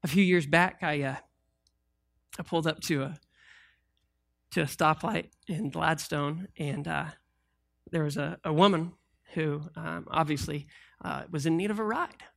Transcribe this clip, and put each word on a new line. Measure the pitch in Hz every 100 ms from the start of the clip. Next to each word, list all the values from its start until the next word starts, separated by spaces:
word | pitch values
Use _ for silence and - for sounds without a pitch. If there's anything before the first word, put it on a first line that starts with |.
| 160
A |
few | 160
years | 185 180 143
back, | 165 180 -
I, | 170 147
uh, | 139 131 - _ _ _ _ _ _ _ _ _ _ -
I |
pulled | 180 170 160
up | 156
to | - 147
a, | 135 151 _ _ - - - _ _ _ _ _ _ _ _
to | -
a | 147
stoplight | - 156 156 - 165 - _ -
in | 170 214
Gladstone, | 160 160 160 - 151 143 156 190 -
and, | 147 139 147
uh, | 151 151 - _ _ _ _ _ _ -
there | 170
was | 151 147
a, | 143 151
a | -
woman | 156 196 160 170 - _ _ _
who, | - 156 147 151 -
um, | 160 165 -
obviously, | 156 151 147 - 147 143 - - _ 175
uh, | 139 -
was | 165 147
in | 165
need | 202
of | 214
a | 214
ride. | 247 349 - -